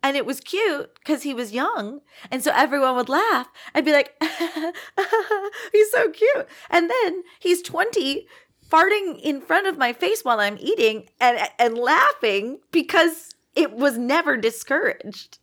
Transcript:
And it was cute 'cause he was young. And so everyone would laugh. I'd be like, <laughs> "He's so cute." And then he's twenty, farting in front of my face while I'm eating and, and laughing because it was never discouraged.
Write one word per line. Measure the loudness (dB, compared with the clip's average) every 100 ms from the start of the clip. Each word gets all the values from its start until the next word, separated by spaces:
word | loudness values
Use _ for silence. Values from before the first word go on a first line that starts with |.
And | 0 -2
it | -4
was | -6
cute | -6 -2 -2 -2 -8 _ -4
'cause | -4
he | -4 -6
was | -6
young. | -4 -4 -4 -8 -12 _ -20 -10
And | -4
so | 0 2
everyone | 2 2 2 0
would | 0
laugh. | 0 2 0 -4 -16 -6 -2
I'd | 2
be |
like, | 2 2 _
<laughs> | -6 -4 -6 -4 -8 -8 -10 -6 0 0 0 -4 -4 -10 -2
"He's | 2 4
so | 4 0
cute." | 2 2 2 -4 -14 0
And | 0 2
then | 0 0 -2 -12 _
he's | 0 0
twenty, | 0 -2 -2 0 -2 -4 -8 -20 _ _ _
farting | 4 4 2 -2 -6
in | -4 -4
front | 0 0 0
of | 0
my | -2
face | 0 -2 -2
while | 0 0
I'm | 0 -2
eating | -4 2 2 0 -10 _
and, | 2 2 -2 _
and | 0 2
laughing | 2 4 4 2 0 0 -2 -10 _
because | -2 0 2 2 0 -16 -20 _ 0
it | 0
was | 2 0 0
never | 0 0 2 0
discouraged. | 0 -4 -4 -2 0 -4 -10 -16 -18 -20